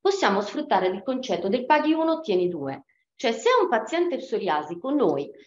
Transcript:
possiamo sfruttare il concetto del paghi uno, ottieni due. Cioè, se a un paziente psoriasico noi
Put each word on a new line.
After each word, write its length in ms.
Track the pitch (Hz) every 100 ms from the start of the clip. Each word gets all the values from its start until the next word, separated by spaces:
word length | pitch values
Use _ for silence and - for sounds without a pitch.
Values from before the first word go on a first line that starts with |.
possiamo 400 | 392 - 226 196
sfruttare 480 | - 294 - 190 185
il 160 | 202
concetto 440 | - 254 - 170 190
del 180 | 240 -
paghi 260 | 302 302
uno, 220 | 311 320
ottieni 340 | 320 - 180 175
due. 360 | 165 135 135 - _ _ -
Cioè, 120 | 226
se 180 | 233 466
a 120 | 494
un 60 | 370
paziente 480 | 220 - 330 349 254
psoriasico 720 | - 208 190 151 151 175 262
noi 420 | 294 185 139 143 -